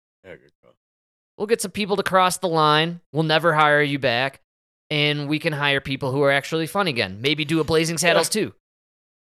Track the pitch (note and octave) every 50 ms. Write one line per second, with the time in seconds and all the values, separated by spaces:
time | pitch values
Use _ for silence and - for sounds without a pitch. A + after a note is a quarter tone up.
0 | _ _ _ _ _ F#2 E2 B1+ C2 C#2+ _ _ _ A#1+ _ _ _ _ _ _
1 | _ _ _ _ _ _ _ - G#3 G#3 A3+ A3 - F#3+ - G3 G#3+ F3 G#3 F#3+
2 | F#3+ - F#3 F#3+ F3+ F3+ E3+ - - F3+ E3 D#3+ D#3 D3+ D3+ D3+ D#3+ F3 F3 F3
3 | - _ - D3+ D#3+ D#3 D#3 D#3+ D#3 E3+ D3+ D#3 D#3 D3 D3 D3 D3 C#3 C#3+ C#3
4 | C3 B2+ A#2 A#2+ C3 C#3 - - _ _ _ _ _ _ _ _ _ - D3+ D3
5 | D3 D3 D3 D3 C#3+ C#3 D#3 D3 D#3 E3 D3+ C#3 C#3+ C#3+ C#3 C3+ - C#3 C3+ B2
6 | D3 B2+ C3 C#3+ C#3 C#3 C#3 C#3 - - D#3+ D#3+ E3 D#3 - G3+ G3 E3+ B2+ A#2
7 | G#2+ F#2 F#2+ G2+ A#2+ D3 D#3 D3 D#3 C#3 E3 D#3+ D3 C3+ E3 D#3+ E3 D#3+ E3+ D3+
8 | F3 E3+ E3 E3+ E3 - - A3 E3+ G#2 - _ _ _ _ _ _ _ _ _
9 | _ _ _ _